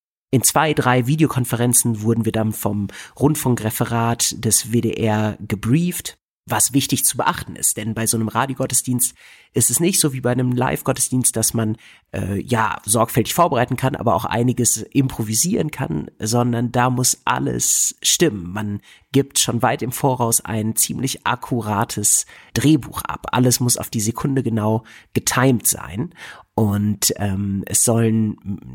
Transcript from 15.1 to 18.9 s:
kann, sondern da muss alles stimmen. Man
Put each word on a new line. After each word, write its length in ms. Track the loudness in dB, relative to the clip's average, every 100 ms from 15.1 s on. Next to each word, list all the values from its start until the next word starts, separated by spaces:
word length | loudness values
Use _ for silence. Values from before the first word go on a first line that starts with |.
| 0 -2 0 0 0 -2
kann, 400 | -4 -6 -4 -6 _
sondern 540 | -2 0 2 0 0
da 180 | 2 2
muss 300 | 2 0 0
alles 720 | -2 -2 -2 -2 -2 0 -2 -2
stimmen. 500 | 0 4 2 2 -8
Man 280 | -6 -4 -6 -8